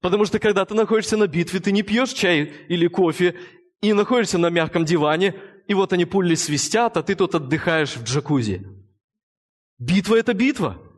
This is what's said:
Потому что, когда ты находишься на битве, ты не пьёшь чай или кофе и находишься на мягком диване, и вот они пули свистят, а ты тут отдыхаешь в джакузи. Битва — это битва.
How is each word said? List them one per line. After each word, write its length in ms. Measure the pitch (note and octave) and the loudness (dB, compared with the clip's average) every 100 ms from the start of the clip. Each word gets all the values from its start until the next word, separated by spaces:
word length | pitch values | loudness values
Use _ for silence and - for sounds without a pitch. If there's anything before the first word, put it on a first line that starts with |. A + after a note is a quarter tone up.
Потому 240 | F#3 G3+ G#3 | 0 0 0
что, 120 | A3 | 0
когда 260 | A3 G3+ | 0 0
ты 100 | F#3+ | 0
находишься 420 | G#3 A3 A3 A3 G#3+ | 0 2 0 0 0
на 100 | G3+ | 0
битве, 340 | D#3 E3+ F#3 | 0 -2 -2
ты 120 | F3+ | 0
не 100 | G3 | 0
пьёшь 300 | G3+ G#3+ B3+ | 0 0 0
чай 400 | B3+ F#3+ E3 D3 - - | 0 2 2 0 -8 -6
или 180 | F3 E3+ | 0 0
кофе 500 | E3+ F3 D#3 F3+ - - - _ _ | 2 0 2 0 0 -16 -20 _ _
и 120 | G#3 | 0
находишься 460 | G3+ G#3 B3 G#3 F3+ | 2 2 2 0 0
на 120 | E3+ | 0
мягком 340 | E3+ D#3+ E3+ | 0 0 -2
диване, 500 | D#3+ E3+ D3+ D#3+ F#3+ - - - _ | 0 2 2 2 0 -2 -16 -20 _
и 60 | |
вот 180 | G3 F#3+ | 0 0
они 120 | F3+ | 0
пули 300 | F3 F#3+ F3+ | 0 0 2
свистят, 640 | D#3+ - D3 - A3 A#3 G3 | 0 0 -2 -2 0 0 0
а 60 | |
ты 120 | D#3 | -2
тут 200 | F#3+ F3+ | -2 0
отдыхаешь 640 | F3 C3+ D#3 - D#3+ C#3+ - | -2 -2 -2 0 0 -2 -6
в 80 | |
джакузи. 640 | A2+ C3 C#3 C#3+ A2 F#2 G2 - _ _ _ _ _ _ _ _ _ _ | -4 -4 0 0 0 -6 -8 -20 _ _ _ _ _ _ _ _ _ _
Битва — 380 | B2 F#3 G3 A3+ | 0 0 4 2
это 160 | A3+ | 2
битва. 480 | F#3+ B3+ D4 D#3+ E2 - | 0 0 0 -4 -6 -18